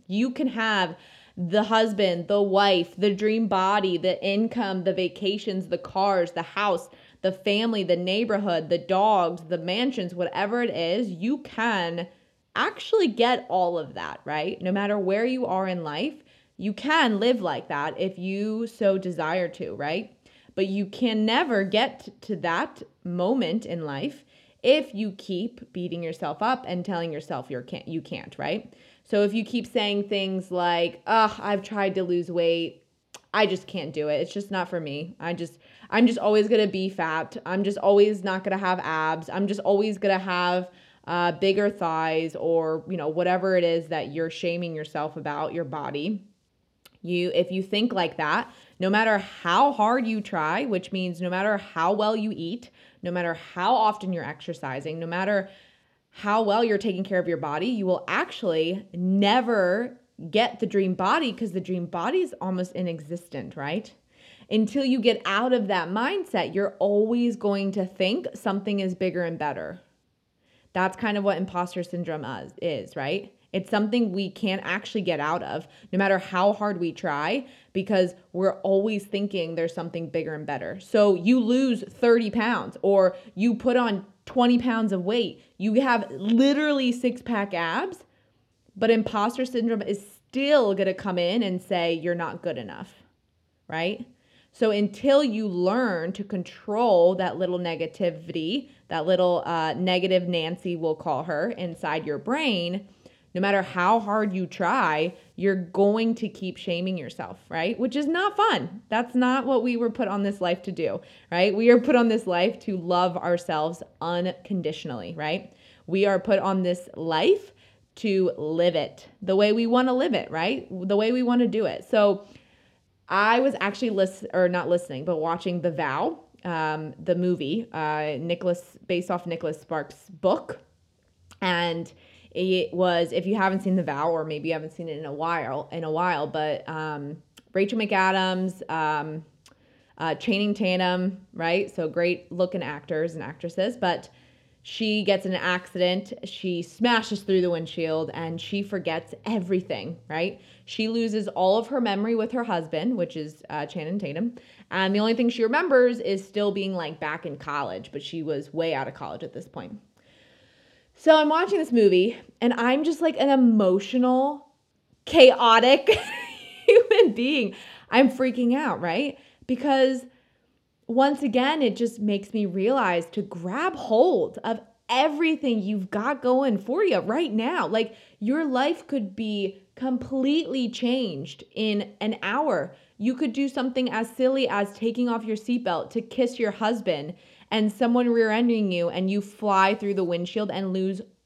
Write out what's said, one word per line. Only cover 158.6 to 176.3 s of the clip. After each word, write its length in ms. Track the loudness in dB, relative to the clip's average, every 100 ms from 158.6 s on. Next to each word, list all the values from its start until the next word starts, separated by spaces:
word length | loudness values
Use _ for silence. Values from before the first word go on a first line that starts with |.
| -2
out 140 | -2 -4
of 60 |
college 280 | -8 -12 -12
at 120 | -12
this 120 | -14 -14
point. 320 | -14 -14 -16 _ _ _ _ _ _ _ _ _ _ _ _
So 200 | 6 8
I'm 120 | 6
watching 300 | 2 2 0
this 140 | 2
movie, 440 | 4 6 6 4 -2 -14 _
and 140 | 0
I'm 300 | 2 2 2
just, 180 | 0 0
like, 180 | 0 2
an 80 | 4
emotional, 1160 | 6 6 6 4 2 0 0 2 2 0 -2 -12 _ _ _ _ _
chaotic 840 | 2 10 12 12 8 8 8 6 6 2 0 -10 -12
<laughs> 320 | -16 -20 2 8
human 460 | 8 8 8 6
being. 420 | 4 2 2 0 -4 -16 -20 2
I'm 180 | 6 6
freaking 480 | 4 0 2 2 2
out, 240 | 0 -2
right? 380 | -2 -2 -2 -6 -18 _ -6
Because 580 | -2 2 4 4 2 -6 _ _ _ _ _ _ _ -2
once 360 | 4 4 4
again, 400 | 0 2 2 2
it 120 | 0
just 240 | 2 -2 -2
makes 340 | -2 -2 -2
me 140 | -4 -2
realize 600 | 0 2 2 2 0 -2
to 160 | -6
grab 520 | -6 -8 -6 -4 -4
hold 640 | -4 2 4 6 4 0 -4
of 160 | -6 -6 -8 _ -2
everything 720 | 2 2 2 0 2 0 0
you've 300 | -2 -4 -4
got 320 | -4 -2 -2
going 360 | 2